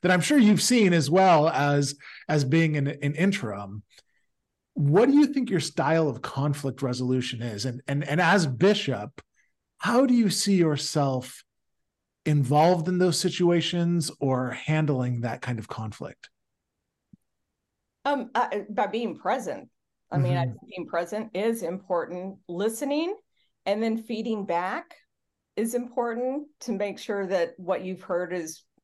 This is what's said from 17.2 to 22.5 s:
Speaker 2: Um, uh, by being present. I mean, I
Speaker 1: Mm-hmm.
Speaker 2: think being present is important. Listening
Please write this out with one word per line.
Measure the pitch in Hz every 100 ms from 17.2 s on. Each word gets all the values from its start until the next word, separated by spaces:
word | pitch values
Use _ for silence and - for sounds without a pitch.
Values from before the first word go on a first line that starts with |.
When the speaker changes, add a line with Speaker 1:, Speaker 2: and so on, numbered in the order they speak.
| _ _ _ _ _ _ _ _
Speaker 2:
Um, | 277 277 -
uh, | 233 240 208 202
by | 214 202
being | 220 220 156
present. | 180 247 185 123 - _ _ _ _
I | 143
mean, | 127 135
I |
Speaker 1:
Mm-hmm. | 127
Speaker 2:
think | 107 - 185
being | 160
present | - - 214 226
is | 180 226 226
important. | 165 190 - 170 - 180 185 190
Listening | -